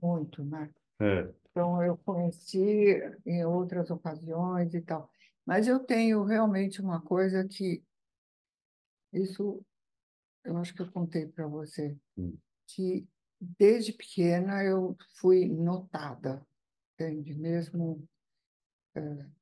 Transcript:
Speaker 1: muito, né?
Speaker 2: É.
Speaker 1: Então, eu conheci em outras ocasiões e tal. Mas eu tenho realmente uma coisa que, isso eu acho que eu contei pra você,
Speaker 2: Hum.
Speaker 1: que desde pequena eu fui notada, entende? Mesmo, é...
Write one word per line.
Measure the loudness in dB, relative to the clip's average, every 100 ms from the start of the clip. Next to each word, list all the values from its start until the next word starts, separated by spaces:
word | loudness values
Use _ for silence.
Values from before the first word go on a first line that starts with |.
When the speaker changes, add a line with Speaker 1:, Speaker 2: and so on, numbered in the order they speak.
Speaker 1:
muito, | -2 -2 -4 -8
né? | -8 -8 -10 -14 _ -2
Speaker 2:
É. | 0 0 -2 -12 _
Speaker 1:
Então, | -2 0 0
eu | 0 -2
conheci | -4 -2 -2 -4 -4 0 2 6 4 4 -2 -8 -4
em | -2
outras | 0 0 0 -4 -4
ocasiões | -6 -6 -8 -6 -4 -2 0 -2
e | -2
tal. | -4 -6 -8 _ _ _
Mas | -2 2 2
eu | 2
tenho | 2 2 4 2
realmente | 2 2 2 2 -2 -2
uma | -4 -4
coisa | 0 2 2 2 -2
que, | -4 -4 -4 -8 _ _ _ _ _ _ _ _ _ _ _ _
isso | -2 -2 -2 -4 -6 -14 _ _ _ _ _ _ _
eu | -6 -4
acho | -4
que | -8
eu | -8
contei | -4 -2 -2 -4
pra | -8 -8
você, | -8 -10 -8 -8 -8 _ -8
Speaker 2:
Hum. | -8 -8 _ _ -14
Speaker 1:
que | -6 -2 -4 -6 _ _ _
desde | -14 6 8 8 2
pequena | -8 -6 2 4 4 0 0
eu | 2 2 0 -6 -14 2
fui | 6 8 6
notada, | 2 0 0 -4 -8 -8 -6 -6 -6 -12 _ _ _ _
entende? | -8 -6 -6 -8
Mesmo, | -6 -2 -2 -2 -4 -4 -6 -12 _ _ _ _ _ _ _ _
é... | -10 -8 -10 -14 -20